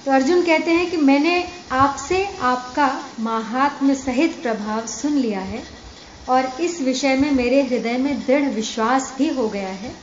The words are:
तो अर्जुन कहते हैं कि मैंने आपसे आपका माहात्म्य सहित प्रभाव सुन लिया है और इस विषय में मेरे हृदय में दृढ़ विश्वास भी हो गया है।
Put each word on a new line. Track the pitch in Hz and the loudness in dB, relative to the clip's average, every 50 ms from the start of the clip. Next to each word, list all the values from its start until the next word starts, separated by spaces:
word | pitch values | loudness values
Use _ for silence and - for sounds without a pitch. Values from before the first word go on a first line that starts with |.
| - | -2
तो | 277 | 0
अर्जुन | 269 269 262 269 359 359 | 0 2 2 2 2 2
कहते | 349 339 320 320 320 339 | 2 2 2 2 2 0
हैं | 330 339 359 339 | 0 0 0 0
कि | 359 | 0
मैंने | 320 294 269 277 285 302 339 349 359 359 - - - - - | 2 4 4 4 4 4 2 0 0 -2 -4 -10 -16 -10 -4
आपसे | 254 262 269 285 277 - - - 359 381 392 403 392 - | 2 2 2 2 2 -4 -4 -2 0 0 0 -2 -4 -2
आपका | 254 247 254 247 - - - 294 285 262 277 320 - - - - | 0 0 0 0 -4 -6 0 2 2 2 0 -2 -8 -10 -8 -6
माहात्म्य | 220 226 226 220 220 202 226 254 277 285 277 - 277 269 277 | -4 -2 -2 -2 -2 -2 0 2 2 2 2 2 2 2 2
सहित | 262 - 269 240 247 320 330 - - | 2 0 -2 2 2 2 2 0 -2
प्रभाव | - 240 220 202 208 214 214 226 226 | -4 -4 -4 -2 -4 -4 -4 -4 -4
सुन | - - - - 302 | -6 -8 -4 -2 0
लिया | 302 277 247 226 202 190 | 2 2 2 0 -2 -4
है | 185 190 202 240 - - - - - - - - - - - - - - | -6 -6 -8 -10 -10 -12 -18 -18 -18 -20 -20 -20 -20 -20 -20 -14 -2 2
और | 254 262 262 262 - - | 2 2 2 0 -2 -2
इस | 339 339 - - | -4 -4 -2 -2
विषय | 269 262 254 254 285 269 262 | 0 0 0 2 2 2 4
में | 269 285 302 | 4 4 4
मेरे | 285 254 240 240 262 277 | 2 2 2 4 4 4
हृदय | 277 240 247 226 214 233 240 254 | 4 2 0 -2 -2 -2 -2 0
में | 262 285 285 220 | 0 0 -2 -2
दृढ़ | 196 - 254 294 285 269 | 0 2 2 2 2 0
विश्वास | 208 214 220 - - 240 220 233 254 269 269 - - - | 0 -2 -4 -4 -2 -2 0 2 2 2 0 -4 -2 0
भी | 277 320 | 0 0
हो | 294 262 233 214 | 2 0 -2 -2
गया | 190 202 196 190 | -2 -4 -6 -6
है। | 190 185 208 262 - - | -8 -8 -10 -12 -12 -14